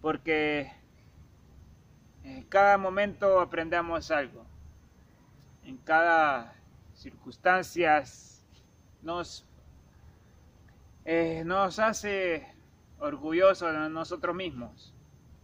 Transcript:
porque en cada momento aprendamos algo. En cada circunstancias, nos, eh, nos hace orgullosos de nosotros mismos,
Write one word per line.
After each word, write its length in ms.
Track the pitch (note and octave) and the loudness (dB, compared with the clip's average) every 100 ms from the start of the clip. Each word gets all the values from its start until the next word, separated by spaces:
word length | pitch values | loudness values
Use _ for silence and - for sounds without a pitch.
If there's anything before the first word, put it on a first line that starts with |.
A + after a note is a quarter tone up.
porque 680 | D#3 - E3 D#3 D3+ D3 - - _ _ - - - - - - - - _ - - - | -6 -4 -2 0 0 -2 -6 -14 _ _ -20 -20 -20 -20 -20 -20 -20 -20 _ -20 -20 -20
en 220 | C4+ C4 | -18 -18
cada 320 | - G3 G3+ G3 | -2 4 6 4
momento 640 | F#3+ F#3+ G#3 E3+ G3 F#3+ | 2 -2 -2 0 2 4
aprendamos 680 | F3 E3+ E3 E3+ E3+ E3 D3+ | 2 -2 -2 -2 -2 -4 -2
algo. 340 | D3+ B2 B2 A2+ - - - _ _ _ _ _ _ - - | -4 -4 -10 -20 -20 -20 -20 _ _ _ _ _ _ -20 -20
En 120 | - C3 | -20 -10
cada 760 | - D#3+ E3+ E3 D3+ C3 A#2 - - - - | 2 4 6 6 4 0 -6 -18 -20 -20 -20
circunstancias, 1500 | - C3+ - C3 - F3+ F#3 E3+ E3+ E3 D3+ C3+ - - - _ _ _ _ _ - | -20 -20 -20 -20 -2 2 2 0 0 4 4 0 -14 -20 -20 _ _ _ _ _ -16
nos, 440 | D#3+ F3 E3 - - - - - - - - - _ - - _ - - - - | -8 -8 -8 -14 -20 -20 -20 -20 -20 -20 -20 -20 _ -20 -20 _ -20 -20 -20 -14
eh, 380 | D#3+ E3 E3 E3 | -2 0 0 -2
nos 340 | E3 F#3+ F#3+ F#3 | -4 0 0 0
hace 680 | A3 G#3+ G#3 G3 F#3 D#3 - - _ _ _ - | -2 -2 -4 -2 -2 -4 -8 -20 _ _ _ -10
orgullosos 760 | D3 C#3 D3+ E3 F#3+ F#3 E3+ | -8 -8 -4 4 4 4 -2
de 160 | D#3 D#3 | -4 -4
nosotros 440 | D#3+ D#3+ E3+ F3 | -6 -8 -6 -6
mismos, 600 | F3 F3+ B2+ A#2 - - - - - - - | -4 -8 -10 -14 -18 -20 -20 -20 -20 -20 -20